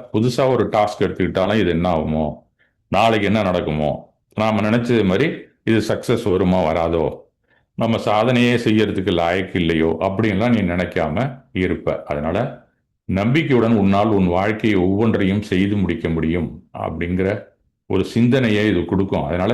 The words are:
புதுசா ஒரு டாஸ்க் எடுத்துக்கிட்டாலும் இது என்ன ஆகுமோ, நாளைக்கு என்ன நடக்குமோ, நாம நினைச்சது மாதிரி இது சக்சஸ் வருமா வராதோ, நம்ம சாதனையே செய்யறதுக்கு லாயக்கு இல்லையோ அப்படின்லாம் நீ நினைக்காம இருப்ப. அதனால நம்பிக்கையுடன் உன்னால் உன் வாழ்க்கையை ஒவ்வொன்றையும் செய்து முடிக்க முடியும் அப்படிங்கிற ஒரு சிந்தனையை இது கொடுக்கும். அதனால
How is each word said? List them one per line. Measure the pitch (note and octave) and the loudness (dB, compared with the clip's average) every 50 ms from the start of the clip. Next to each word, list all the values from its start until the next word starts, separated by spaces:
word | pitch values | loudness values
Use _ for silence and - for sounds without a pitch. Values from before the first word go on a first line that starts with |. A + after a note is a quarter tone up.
| - | -4
புதுசா | - - A2 A2+ B2+ B2 - C3+ C3 | -6 -2 -2 0 0 0 2 2 2
ஒரு | B2+ A2+ G2+ F#2+ | 4 2 0 0
டாஸ்க் | - G#2+ G#2 G#2+ - - G#2 | 2 0 0 0 0 -2 -2
எடுத்துக்கிட்டாலும் | F2+ - - F#2+ E2 E2+ F#2+ F#2 F#2+ G#2 A2 | -2 -2 -2 -2 -2 0 0 0 0 2 2
இது | G2 F2 | 2 2
என்ன | E2 E2 F2 F2+ | 0 0 0 0
ஆகுமோ, | E2+ D#2+ D#2 D#2+ D#2 D#2 D#2 D2+ C#2+ - _ _ _ _ _ _ _ _ _ - F#2 | 0 0 -2 -2 -2 -2 -2 -4 -4 -8 _ _ _ _ _ _ _ _ _ -2 0
நாளைக்கு | F#2+ A2 A#2 A2+ G#2+ G2+ | 2 4 4 2 2 2
என்ன | F#2+ G#2 A2 G#2 | 0 0 2 0
நடக்குமோ, | F#2+ F2+ F2 E2 D#2+ D2+ D#2 D2+ D2 - - - - _ _ _ _ - | 0 0 0 -2 -2 -2 -2 -2 -2 -2 -4 -8 -18 _ _ _ _ -4
நாம | - A2 A2 A2 G#2 G#2 | -2 0 0 0 0 0
நினைச்சது | G#2+ A2 B2 A#2+ B2 A#2+ A2+ G#2 | 0 0 0 0 2 2 2 2
மாதிரி | F#2+ F#2 G#2 C#3+ E3+ - - - - _ _ - | 2 2 2 0 0 -2 -6 -14 -20 _ _ -2
இது | A2+ A2+ G#2+ G2+ | 0 0 0 2
சக்சஸ் | - G#2+ G2 - - A#2 G#2+ - | 0 -4 -4 -2 -2 -2 -2 0
வருமா | G#2 F2+ F#2 G2 F2+ F#2 F#2 F2 | 0 0 2 2 2 2 2 2
வராதோ, | D#2 E2 E2+ E2 E2+ E2 E2 D2+ C2+ - - - _ _ _ _ _ _ _ _ _ - - | 0 0 0 0 0 0 0 -2 -2 -4 -8 -18 _ _ _ _ _ _ _ _ _ -6 -4
நம்ம | A2+ A2+ A2+ G#2 | -2 0 0 -2
சாதனையே | - A#2 G#2 G#2+ A2+ B2 B2+ A#2+ A#2+ A#2+ A#2+ A2+ | 0 0 2 2 2 2 2 2 2 2 2 2
செய்யறதுக்கு | A#2+ A2+ G#2+ G#2+ G#2+ G2+ F#2 G2 F#2+ G2+ F2 | 2 2 2 2 2 2 0 -2 -2 0 0
லாயக்கு | E2 E2+ E2+ F2 G2 F#2 F2+ - G2 | 0 0 0 0 -2 -2 -2 -2 -2
இல்லையோ | E2+ E2 E2+ D#2+ D#2+ E2 E2 - | 0 0 0 2 2 0 0 0
அப்படின்லாம் | - G2 F#2+ G2 A2 A2 G2 F#2 A2+ B2 A#2+ | -2 -4 -2 0 -2 0 0 0 0 2 0
நீ | G#2+ F#2+ | 0 0
நினைக்காம | F2 F2 F2+ F2+ F2 - F2+ E2 D2+ D2 G2 C3 C#3+ C3+ - - _ - F#2 | -2 -2 -2 -2 -2 -2 -2 -2 -2 -2 -2 -4 -4 -6 -10 -18 _ -4 -2
இருப்ப. | F#2 F2 E2 - - - C#2+ - - | -2 -2 -2 -2 -4 -4 -4 -4 -6
அதனால | - D2+ D2 D2 D#2+ F2 G#2 B2+ C#3+ - - - _ _ _ _ _ _ _ _ - | -6 -6 -6 -4 -4 -2 -2 -4 -4 -8 -12 -20 _ _ _ _ _ _ _ _ -4
நம்பிக்கையுடன் | F#2 F#2+ G2+ A#2+ C3+ E3 D#3+ - C3+ A#2+ A2+ A2+ A#2 G#2 | -2 -2 0 0 0 0 0 2 2 2 4 4 2 2
உன்னால் | G2 G2 G2+ G2+ G#2+ A2+ G#2+ | 4 4 4 2 2 2 2
உன் | F#2+ F#2 F2 | 2 2 2
வாழ்க்கையை | F2 F#2 G2 G#2+ A2 G#2+ - A2 G#2 F#2 | 2 2 0 0 -2 0 0 0 2 2
ஒவ்வொன்றையும் | F2 F#2 F#2+ G2+ A#2 A2+ G2 - G2+ F#2 G2 G#2 G#2 - | 2 2 2 2 0 0 0 0 0 0 0 -2 -2 -2
செய்து | G2 F2+ G2 G2+ G#2 | 0 0 2 0 0
முடிக்க | G2+ F#2 E2 E2 E2 - E2+ | 0 0 -2 -2 -4 -4 -4
முடியும் | D#2+ D#2+ D#2 D#2+ E2 F2 D#2 - - - - _ - - | -2 -2 -2 -2 -2 -2 -4 -6 -8 -12 -20 _ -12 -8
அப்படிங்கிற | G#2 F#2+ D#2+ D#2+ E2+ E2+ F2+ F#2 F#2+ F#2+ G#2+ G#2 - - _ _ _ _ _ _ _ - | -8 -8 -6 -6 -6 -4 -2 -2 0 -2 -2 -4 -6 -14 _ _ _ _ _ _ _ -4
ஒரு | G2+ F#2+ F#2 | -2 -2 -2
சிந்தனையை | - - A#2 A#2 B2 B2+ C3+ B2 A2 G#2 G#2 G#2+ | 0 0 0 2 2 2 2 2 2 2 2 2
இது | G#2+ F#2+ F2 - | 2 2 0 0
கொடுக்கும். | - G2+ F#2 G2 F#2+ G2+ E2+ C#2+ | -2 -2 -2 -2 0 -2 -4 -2
அதனால | C#2+ E2 F2 F#2 G#2 | -2 -2 -2 0 0